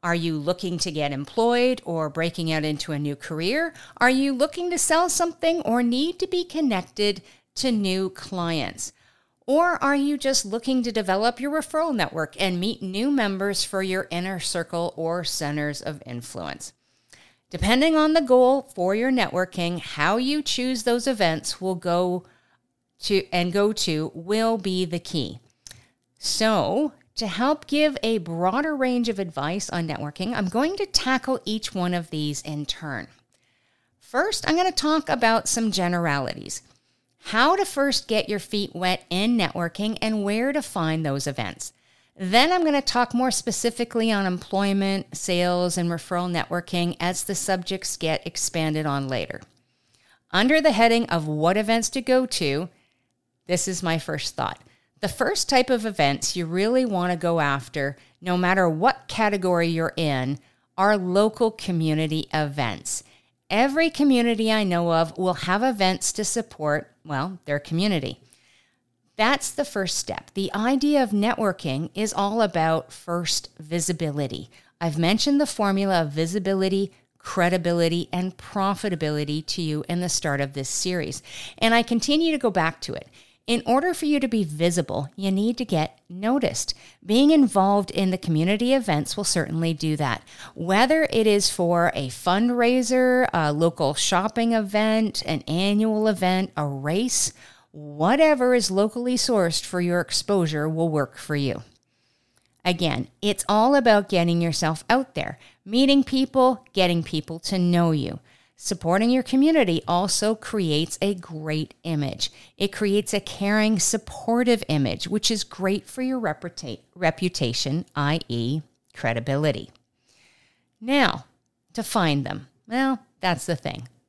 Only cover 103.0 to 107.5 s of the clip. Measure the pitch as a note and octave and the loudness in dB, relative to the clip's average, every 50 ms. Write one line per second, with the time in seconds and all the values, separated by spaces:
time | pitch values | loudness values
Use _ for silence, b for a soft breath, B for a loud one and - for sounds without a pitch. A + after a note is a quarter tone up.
103 | B2+ - _ _ - G#3 G3+ - - - G3+ G#3+ A3 B3+ C#4+ C#4+ A#3+ A#3 G#3+ G#3 | -4 -8 _ _ -2 -2 -2 -2 0 2 4 4 6 6 4 6 6 6 6 6
104 | G3+ - - F3 E3+ E3+ E3+ E3+ E3+ E3+ D#3 - - D#3 D#3+ D#3 - _ A#3 C4 | 4 2 2 2 4 4 2 2 2 0 0 0 0 0 -2 -2 2 _ 2 2
105 | C4+ - _ - - - - b b b b b b F#3+ G#3 B3 C4+ C4+ C#4 C#4 | 2 -2 _ -8 -8 -8 -10 b b b b b b -2 2 4 4 6 6 6
106 | C4 - C4+ C4 C4+ C4 - C4 B3+ B3+ B3+ - - _ _ G3 F#3 F3 F3 E3+ | 4 4 2 0 0 2 2 4 4 4 4 0 -6 _ _ 2 2 4 4 2
107 | D#3+ - - D#3 D3 - E3 E3 - - | 0 -2 -4 -4 -4 -6 -12 -10 -6 -2